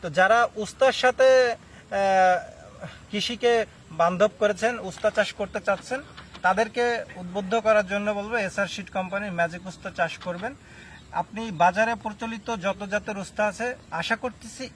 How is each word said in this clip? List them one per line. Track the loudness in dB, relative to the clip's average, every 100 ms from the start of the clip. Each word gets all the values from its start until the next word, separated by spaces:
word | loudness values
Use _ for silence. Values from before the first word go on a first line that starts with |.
তো | -4
যারা | 2 4 6 2 -2
উস্তার | -8 2 2
সাথে, | 4 2 4 6 6 4
আহ, | 0 -10 -20 -8 -2 2 6 6 4 0 -18 -20 -16 -16 -16 -8
কৃষিকে | -6 -4 0 2 2 0 -8 -20
বান্ধব | 0 0 4 2 4
করেছেন, | 0 2 -2 -2
উস্তা | -8 -2 -2
চাষ | 0 -2
করতে | -2 -6 -6 -2
চাচ্ছেন, | -4 -2 -8 -10 -20 -20 -2
তাদেরকে | 0 2 0 0 0 0 -6 -12
উদ্বুদ্ধ | -8 -6 -2 0
করার | 4 2 2
জন্য | -2 -2
বলবো, | -4 -4 -2
এসআর | -2 -2 -4
সিড | -6 -8
কোম্পানির | -6 -4 -6 -6
ম্যাজিক | -2 -2 -2 -14
উস্তা | -12 -12 -4
চাষ | -4 -4
করবেন। | -8 -6 -8 -10 -20 -20 -20 -20 -10
আপনি | -8 -6 -8 -8
বাজারে | 2 4 4 0 0
প্রচলিত | -6 -8 -8 -8 -6 -4
যত | -2 -4 -4
জাতের | -4 -4 -8
উস্তা | -8 -2 -2
আছে, | -2 -6 -6 -10
আশা | -6 -4 -2
করতেছি | -4 -10 -18 -14 -14